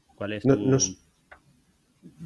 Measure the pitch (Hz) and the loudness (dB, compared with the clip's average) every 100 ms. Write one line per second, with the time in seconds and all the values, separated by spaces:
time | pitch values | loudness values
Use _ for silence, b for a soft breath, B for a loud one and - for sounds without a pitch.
0 | _ - 104 104 123 135 117 131 95 92 | _ -12 -10 -2 2 2 2 2 0 -6
1 | _ _ _ - _ _ _ _ _ _ | _ _ _ -20 _ _ _ _ _ _
2 | - - | -20 -18